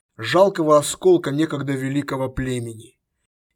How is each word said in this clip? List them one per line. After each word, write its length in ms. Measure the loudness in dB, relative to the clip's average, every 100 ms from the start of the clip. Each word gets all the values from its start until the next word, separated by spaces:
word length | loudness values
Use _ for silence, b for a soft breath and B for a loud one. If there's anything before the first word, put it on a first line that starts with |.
| _ -12
жалкого 640 | -2 4 4 2 4 4
осколка 520 | 2 0 2 4 2
некогда 420 | -2 -2 -4 -6
великого 560 | -4 -4 -4 -4 -6 -6
племени. 680 | -4 -6 -6 -8 -14 -20 _ _ _ _ _ _